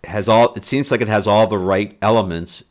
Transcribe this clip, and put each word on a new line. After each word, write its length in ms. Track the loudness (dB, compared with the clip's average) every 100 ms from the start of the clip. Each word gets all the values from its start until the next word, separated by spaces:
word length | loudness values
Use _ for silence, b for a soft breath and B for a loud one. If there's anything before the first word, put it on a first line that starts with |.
| -8
has 220 | -6 2
all, 240 | 4 4
it 100 | 0 -6
seems 240 | -4 -2
like 120 | -2
it 60 | 0
has 180 | -2 2
all 200 | 2 2
the 100 | 0
right 400 | 0 -2 -2 -4
elements, 640 | 0 0 0 -6 -10 -16 _